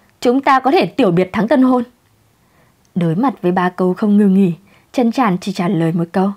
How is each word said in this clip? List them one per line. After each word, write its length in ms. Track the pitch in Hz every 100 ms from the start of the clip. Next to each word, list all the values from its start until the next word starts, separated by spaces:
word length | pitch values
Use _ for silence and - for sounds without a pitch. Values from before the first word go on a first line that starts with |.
| _ -
chúng 200 | 254 262
ta 200 | 285 262
có 100 | 254
thể 160 | 349 185
tiểu 240 | - 220
biệt 220 | 170 185
thắng 160 | 208 208
tân 140 | 254
hôn." 200 | 262 247 240 _ _ _ _ _ _ _ _ _ _
Đối 220 | - 170 160
mặt 180 | 269 -
với 100 | 180
ba 160 | 185 180
câu 260 | - 185
không 220 | 180 208 202
ngừng 180 | 202
nghỉ, 200 | 190 190 165 _ _ _
Trần 200 | - 233
Trản 260 | 247 226 180
chỉ 140 | 208
trả 160 | 190 180
lời 240 | 170 165
một 120 | 170 170
câu. 180 | 196 196